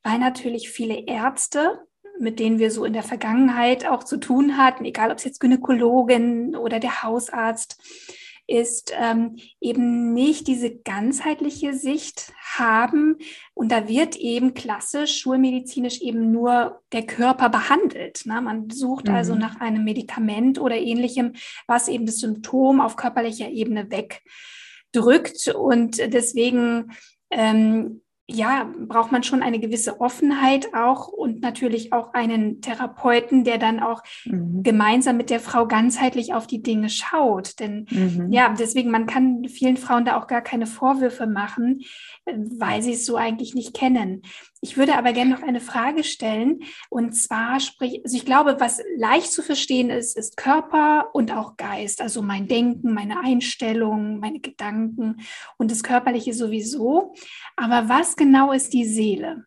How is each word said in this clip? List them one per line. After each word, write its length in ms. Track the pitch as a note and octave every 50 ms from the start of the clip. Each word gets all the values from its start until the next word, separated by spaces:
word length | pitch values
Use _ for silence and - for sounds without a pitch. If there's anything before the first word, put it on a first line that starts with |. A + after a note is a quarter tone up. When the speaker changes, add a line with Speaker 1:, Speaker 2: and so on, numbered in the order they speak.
Speaker 1:
weil 160 | _ A3 A3
natürlich 540 | A#3+ B3+ B3+ B3+ - - A#3+ A#3 A3+ - -
viele 340 | - - A#3 A3+ G#3+ - -
Ärzte, 800 | - B3 A3 A3 C4 C4+ - - - - C#4+ D4+ F4 A4 - - _ _ _ _ G4+ G4+ F#4
mit 200 | A#3+ A3+ A3+ A3+
denen 200 | A3 A3 A3+ A3
wir 120 | A3+ A3
so 140 | A3 A3 -
in 80 | A3 G#3+
der 100 | A3 G#3+
Vergangenheit 840 | - - A3 - A3 A3 B3 C4+ B3+ A#3+ A#3+ A#3+ B3 B3+ B3+ B3
auch 160 | - C4+ B3+ -
zu 140 | - -
tun 400 | - - - B3+ C4 C#4+ C#4+ C#4
hatten, 280 | C#4 C4 C4 B3+ - A3
egal 260 | A3+ A3+ A#3 A3 A3+
ob 60 | A3+
es 60 | - -
jetzt 160 | C4 - -
Gynäkologin 1160 | - B3 C4 B3+ B3+ - C4 A#3 A#3+ A#3 B3 B3+ B3 A#3 B3+ A#3 A#3 A#3+ A#3+ A#3 A#3 B3+ D#4+
oder 240 | D#4+ A#3 A3+ A#3 A3+
der 240 | A3+ B3 A#3 - -
Hausarzt 800 | A3+ A3+ B3 A#3 - - A#3+ A3+ A3+ A3+ A3+ - _ - _ _ - - - - - - - - - - - _
ist, 480 | - A3+ A#3 A#3 A#3 - - - - - -
ähm, 380 | A#3 A#3 A3+ A3+ A#3 A3+ - - - - _ _
eben 520 | - A#3 A#3+ B3+ A#3+ A#3+ A#3+ A#3+ A#3+ A#3 A#3
nicht 340 | A#3+ C4 D4+ D#4 D4+ -
diese 220 | - C4 A#3+ A#3+ A#3
ganzheitliche 1040 | A#3 - _ A3 G3 G3+ G#3 B3 C4+ - - D#4 D4+ D4 D4 D4 C#4+ - - C#4+ C#4
Sicht 600 | C4 - C4 C#4+ D#4 - - - - - - - - - - -
haben. 600 | - B3 A3+ A3 A3 A#3+ B3+ E4 D4 D4+ D#4 D#4+ D#4 - - - - - - _
Und 180 | - A3+ A3
da 160 | A#3+ A3+ G#3
wird 300 | G#3+ A3 C4 E4 E4 -
eben 360 | - - A#3 A#3 A#3+ B3 B3+ B3
klassisch 680 | - - A#3 G#3 G3+ - - - C#4+ D4 D4 - -
schulmedizinisch 800 | - C4 C4 C4 C4 C4 B3+ B3+ B3+ - - C4 A#3+ B3 A#3+ -
eben 300 | - B3 A3+ A3+ A3+ A3+
nur 500 | A3+ A#3 A#3 A#3+ B3 A#3+ A#3 - - - _ _
der 140 | - A3+ A3+
Körper 440 | A3+ - - A#3+ B3+ B3+ - B3+ A#3
behandelt, 760 | A3 G#3+ A3+ - C#4+ F4 G4+ D4 - - F3 - - - -
ne? 160 | A3 A3 A#3+
Man 280 | B3+ A3+ G#3+ A3+ G#3+ A3
sucht 400 | A3+ C4+ C4+ B3 C4 C4 A#3+ G3+
also 240 | G3 F3+ - F3 A#3
Speaker 2:
Mhm. 60 | A3
Speaker 1:
nach 220 | A3 A3 - -
einem 240 | B3 A3+ A3 G#3+ A3
Medikament 720 | G#3+ G#3+ B3+ A3 - - A#3+ A3 G#3+ G#3 G#3+ A#3+ C4 C4+ -
oder 160 | - A#3+ A#3
Ähnlichem, 580 | A3+ - A#3 A#3 A#3+ A#3+ A#3+ A#3+ C4 A#3+ A#3 A#3 - - - - - -
was 200 | - A#3+ A#3+ -
eben 180 | - - A#3 A3+
das 140 | A3 A3 -
Symptom 640 | - A3 G#3+ G#3+ A3 - - C4 C4 C4+ C4+ C4
auf 160 | - - -
körperlicher 520 | - - A#3+ A#3+ B3+ A#3 A3+ A3 A#3 G#3+ -
Ebene 400 | - A3 A3 - G#3+ G#3+ G3+ G#3
wegdrückt. 1600 | - G#3 A3 - - - _ _ - - - - - - - - - - _ _ - A#3+ G#3+ A#3+ C4+ E4 E4 - - - - - -
Und 420 | A3 A#3+ C4+ B3 A#3+ A#3 A3+ A3+ A3+ A#3 A3 A3+
deswegen, 760 | B3 A#3 - - A#3+ A#3 B3 B3 B3 A#3+ A#3 A#3 A#3 A3+ A3+ - - - _ _ _ _ _
ähm, 680 | - A#3 A3 A3 A3 A3 A3 A3 A3 A3+ A3+ A3+ A3+ - _ _ _ _ _
ja, 460 | - - A3 G#3+ A#3 C4 C4+ - - - - A3+
braucht 240 | A3 A#3 A3+ A3+ -
man 120 | C4+ B3 B3
schon 200 | - C#4 B3+ C4
eine 160 | B3+ A#3 A3+
gewisse 400 | A3+ A3 A#3 A3 - A3 - -
Offenheit 720 | B3 B3+ B3+ - D#4 C#4+ C#4+ C#4 C#4 C4 C4+ C4+ C#4 - -
auch 360 | - - B3+ C4 C4 - -
und 320 | - - - B3 A3 A3+
natürlich 500 | - A#3+ A#3+ - C4+ A#3+ A3 A3+ A3+ -
auch 220 | B3 A#3+ A3+ - -
einen 480 | B3 A#3 A3+ A3+ A3+ G#3+ G#3+ G#3+ -
Therapeuten, 840 | - C4 A#3 A3+ B3+ B3 - - - B3+ A#3+ A#3+ A#3 - C#4+ C4 A#3
der 140 | A#3+ A#3
dann 240 | A3 A#3 A3 A3+ A3
auch 200 | A#3 A3+ A#3 A3+ - - - - -
Speaker 2:
Mhm. 380 | A#3 G3+ F3+ E3+ E3+ E3+ F#3 F#3+
Speaker 1:
gemeinsam 540 | A#3 A3 G#3 G#3 G#3+ A3+ B3+ C4 C#4 A#3+
mit 120 | A#3 A#3 -
der 120 | A#3+ A#3
Frau 260 | - - - A#3+ A#3
ganzheitlich 680 | A3+ A3+ A3 A#3 B3 A#3 - C4 B3+ C4 B3+ A#3 - -
auf 140 | A3+ A3+
die 160 | - B3+ A3 A3
Dinge 260 | - A3+ G#3+ G#3+ A3
schaut. 680 | G#3+ - - - - D#4+ C#4+ A#3+ G#3 F#3 F#3+ - - -
Denn 260 | A3 G#3 G#3 G#3+ G#3+ -
Speaker 2:
Mhm. 420 | - F#3+ F#3 F3+ E3+ F3 F3 F#3
Speaker 1:
ja, 220 | G#3 B3 B3 A3+ G#3+
deswegen, 340 | G#3 A#3 A3+ - C4 A#3+ A#3+
man 160 | A3+ A3+ A3+
kann 380 | A3 - C4 C4 C4 B3 A#3 B3 B3+
vielen 260 | - - C4 B3+ B3+
Frauen 300 | B3+ - - B3 A#3+ A#3+
da 120 | A#3+ A3+
auch 100 | A#3 -
gar 140 | - B3+ A#3
keine 260 | A#3 - - A#3 A3+
Vorwürfe 600 | A3 - - C4+ C4 C#4 C4+ C4 A#3+ B3 - A#3
machen, 540 | A3 G#3 G3 G#3 G3+ - - A#3 B3 C4+ C4+ - - - - - - - - _
äh, 80 | F#4 C#4
weil 460 | G#3+ G#3+ A3+ B3 A3+ A3 G#3 G#3 G#3
sie 120 | A3+ B3 A#3
es 120 | A#3+ -
so 120 | - A#3
eigentlich 380 | A#3 A3+ A3+ A3+ A3+ B3+ - -
nicht 180 | B3+ A3+ - -
kennen. 480 | - - C4 B3+ A#3+ G#3 F#3+ F#3+ F#3+ - - - - - _ _ _ -
Ich 140 | - -
würde 180 | C4 C4+ C#4 C#4+
aber 140 | B3 A#3+ B3
gerne 200 | A#3 A#3+ B3 C4
noch 120 | B3+ B3+ -
eine 160 | D4+ B3 A#3+
Frage 460 | - - - B3 A3+ C4+ D4+ D#4+ D4+
stellen. 560 | - - - - A3 G#3+ G#3+ A#3 C4+ E4 E4+ - - - - - _
Und 220 | - A#3+ A#3 A3+ A3+
zwar 420 | - - - A#3 A3 A3+ A#3+ B3+ C4+
sprich-, 400 | C4 - - _ C4+ B3 B3+ - -
also 100 | A#3+ B3+
ich 80 | A#3+ -
glaube, 380 | - B3+ C#4+ D4+ C#4+ C#4 C#4
was 200 | B3+ A#3+ - - - F#4+ F4
leicht 380 | C4 A3+ A3 B3+ E4+ E4+ - -
zu 80 | -
verstehen 480 | D#4 - D4 C4+ - - C4 B3+ B3 A#3+
ist, 260 | - A#3+ A#3 - -
ist 220 | A3+ A3 - _
Körper 720 | - - C4+ C#4+ D#4 D#4 D#4 - D#4 D4+ D4+ D4+ D4+ - -
und 220 | - C#4+ A#3 A3 -
auch 240 | A3+ A3 - -
Geist. 420 | - - G3+ G3+ G#3 G#3 G3+ - -
Also 220 | A#3+ A3+ - A#3+
mein 260 | G#3 G3+ G3 G3 G3
Denken, 460 | F#3+ B3+ A#3 A#3+ A#3+ A#3 - - A#3 A3
meine 260 | G#3 G#3 G3+ G#3+ A#3+
Einstellung, 1040 | B3+ C4 B3+ B3 A#3+ - - - B3+ A3 A3 A3+ A3 G#3+ G#3+ G#3+ G#3+ G#3+ G#3+ G#3
meine 180 | G#3 A3 D#4 D4+
Gedanken 760 | - C4+ - - G#3 G#3 G#3+ A3 A3+ A3+ A3+ A3+ A3+ A3 A3 - - - - - - - -
und 120 | _ A#3+ A3
das 140 | A3+ A3 -
Körperliche 500 | - B3 B3 B3 C4 A#3+ A#3 A#3 B3+ A3+
sowieso. 800 | A#3 A#3 G#3+ G#3+ A3 G#3 A3+ C#4 D4 A3 B3 D4 F4 G4 - - - - - - - - - _
Aber 320 | - B3 A3+ A#3+ A#3+ A3+ A3
was 260 | B3 C#4+ F4 - -
genau 380 | - D#4 C#4 C4+ C4+ C4+ C#4 C4+
ist 180 | C4 C4 -
die 140 | - B3 A#3
Seele? 580 | A3 G#3+ A3 G#3+ G#3+ G3 - - A3+ D#4 B3 -